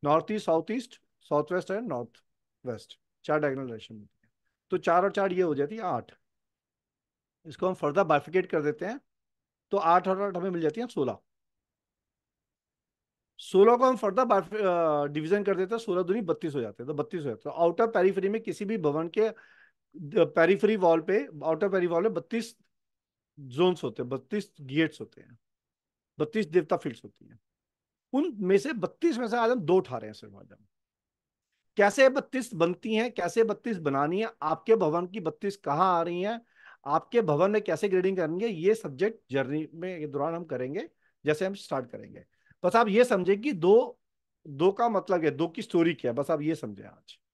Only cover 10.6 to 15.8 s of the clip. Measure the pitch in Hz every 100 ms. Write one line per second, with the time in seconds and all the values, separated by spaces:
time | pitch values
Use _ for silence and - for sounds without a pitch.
10.6 | 160 156 233 - 131 101 _ _ _ _
11.6 | _ _ _ _ _ _ _ _ _ _
12.6 | _ _ _ _ _ _ _ _ - 185
13.6 | 208 240 254 247 214 190 247 202 170 208
14.6 | 202 175 165 147 143 147 156 202 202 185
15.6 | 185 226